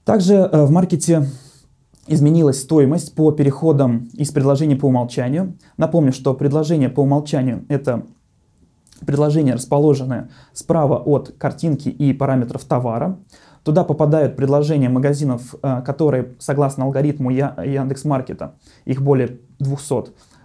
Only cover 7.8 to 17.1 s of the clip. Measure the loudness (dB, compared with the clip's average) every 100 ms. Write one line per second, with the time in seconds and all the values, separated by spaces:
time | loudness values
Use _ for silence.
7.8 | -2 -6 -8 _ _ _ _ _ _ _
8.8 | _ _ -4 0 2 2 0 -2 -2 2
9.8 | 2 2 -2 -8 -10 -20 _ -14 -2 0
10.8 | 2 0 0 -2 -2 -6 -6 -4 -4 -2
11.8 | -6 -2 -2 0 0 0 -2 -8 -4 -2
12.8 | -2 -2 -4 -6 _ -20 _ _ 0 0
13.8 | 0 0 2 2 2 0 0 2 2 0
14.8 | 2 2 0 0 -2 -4 -8 -8 -4 -4
15.8 | -6 -2 0 0 -4 -10 -4 -2 -2 -2
16.8 | -4 0 -2